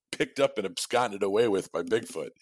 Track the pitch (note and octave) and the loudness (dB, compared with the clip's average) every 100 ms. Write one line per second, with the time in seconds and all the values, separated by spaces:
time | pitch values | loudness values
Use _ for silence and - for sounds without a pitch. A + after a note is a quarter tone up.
0 | _ - A#2 C#3 C#3 - F#2+ F2+ - A#2+ | _ -6 -4 2 0 0 -6 -6 -2 0
1 | A#2+ G2 G2+ G#2 A#2+ F#2+ - F2 E2+ A2+ | 0 0 2 4 4 2 0 -4 -2 -2
2 | A#2 D#2+ C#2+ - | -2 -8 -10 -12